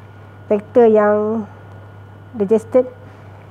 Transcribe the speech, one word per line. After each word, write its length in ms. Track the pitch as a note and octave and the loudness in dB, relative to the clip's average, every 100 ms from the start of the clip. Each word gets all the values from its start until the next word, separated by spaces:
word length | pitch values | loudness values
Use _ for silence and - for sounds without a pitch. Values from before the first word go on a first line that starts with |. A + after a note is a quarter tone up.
| - - - - - | -20 -20 -20 -20 -6
vector 400 | G#3 G3+ B3 A3+ | -6 -2 2 4
yang 560 | G#3+ G#3 G#3 G#3+ A3+ G3+ - - - - - - - - A#3+ | 4 2 0 -4 -6 -10 -18 -20 -20 -20 -20 -20 -20 -16 -8
digested. 540 | G3 A3 - C4 B3+ - - - - - - | -2 -2 0 -2 -2 -8 -20 -20 -20 -20 -20